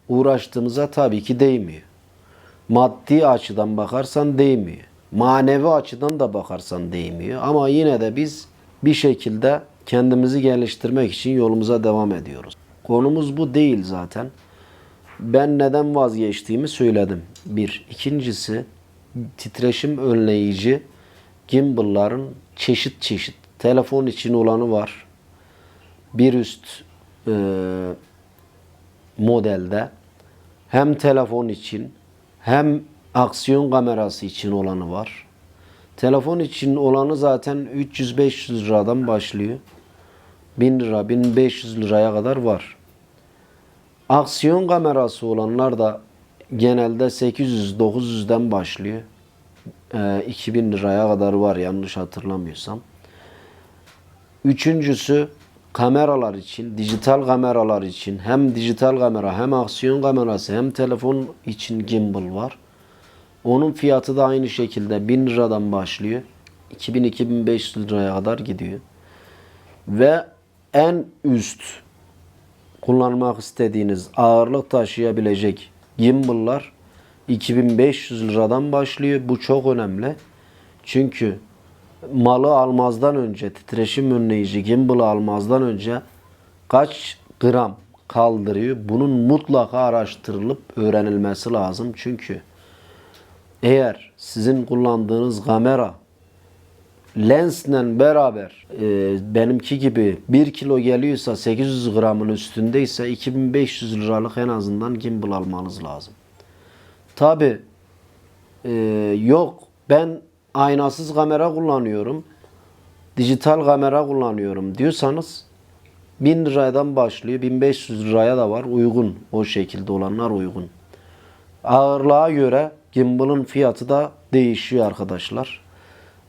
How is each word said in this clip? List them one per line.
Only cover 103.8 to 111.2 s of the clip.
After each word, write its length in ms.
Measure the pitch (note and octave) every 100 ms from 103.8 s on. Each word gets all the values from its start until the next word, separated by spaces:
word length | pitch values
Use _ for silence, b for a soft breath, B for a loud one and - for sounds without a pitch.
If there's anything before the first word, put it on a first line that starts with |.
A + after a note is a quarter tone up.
yüz 200 | A#2 A2
liralık 360 | G#2+ A2 A2+ A#2
en 100 | A#2+
azından 520 | A2 G2+ G2+ A#2 A#2
gimbal 320 | A#2 A2+ G2+
almanız 520 | G2 F#2 F2+ F#2 E2+
lazım. 300 | D#2+ C#2+ - - _ _ b b b b b b b -
Tabi, 440 | D3 D#3+ C#3+ G#2 - _ _ _ _ _ _ _ _ _ B2
e, 60 | A#2 A2 G#2+ G#2 G#2
yok 440 | A2+ D#3 E3 - - _ -
ben 320 | D3+ E3 E3 - _ _
aynasız 600 | C#3 C#3 C#3+ C#3 C3+ D#3
kamera 400 | D3+